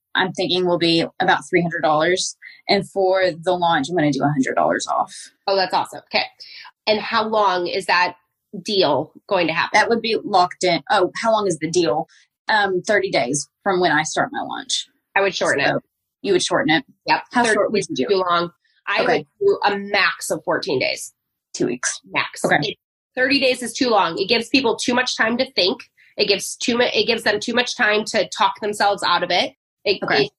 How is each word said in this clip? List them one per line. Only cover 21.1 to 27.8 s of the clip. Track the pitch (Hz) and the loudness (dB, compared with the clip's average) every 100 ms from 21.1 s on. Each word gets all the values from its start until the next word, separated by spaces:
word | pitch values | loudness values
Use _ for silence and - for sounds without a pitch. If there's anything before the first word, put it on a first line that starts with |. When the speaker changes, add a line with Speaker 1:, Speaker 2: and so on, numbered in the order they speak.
| - _ _ _ | -18 _ _ _
Speaker 1:
Two | - 117 | -4 -4
weeks. | 120 - - 190 | -2 -6 -8 -6
Speaker 2:
Max. | 151 - - | -4 -4 -4
Speaker 1:
Okay. | - 165 | 0 0
Speaker 2:
It, | 147 - _ _ _ - | 0 -6 _ _ _ -2
thirty | 262 277 | 0 2
days | 262 254 | 2 0
is | 233 | -6
too | - 247 | -2 2
long. | 208 170 165 | 2 2 -2
It | 190 | 0
gives | 233 226 | 0 2
people | 269 226 220 | 2 2 0
too | - | 0
much | 240 247 - | 0 -2 0
time | 226 240 | 0 0
to | 262 | -2
think. | - 180 277 - _ _ - | 0 0 -2 -8 _ _ -4
It | 208 | 0
gives | 190 - - | 0 -2 -6
too | - 240 | -2 2
mu-, | 240 | 2
it | - 208 | 0 0
gives | 226 | 0
them | 226 208 | 0 -2
too | 240 | -2
much | 233 240 | -2 -2
time | - | -2